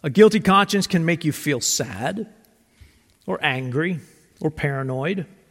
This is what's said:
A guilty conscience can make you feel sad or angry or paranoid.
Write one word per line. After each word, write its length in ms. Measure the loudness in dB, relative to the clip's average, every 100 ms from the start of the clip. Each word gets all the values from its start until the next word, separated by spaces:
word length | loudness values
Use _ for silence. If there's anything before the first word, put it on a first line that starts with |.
A 60 | 0
guilty 280 | 6 6 6
conscience 480 | 4 4 4 0 0
can 180 | 0
make 200 | 0 0
you 80 | -2
feel 280 | -2 -2 -2
sad 720 | -2 -4 -6 -4 -6 -6 -10 -14 _ _ _ _ -20 _ _ _ -8
or 120 | -2
angry 560 | -2 -2 -4 -2 -2 -4 -10 _ _ _
or 100 | -6
paranoid. 760 | -2 -4 -4 -4 -4 -4 -6 -8 -16 _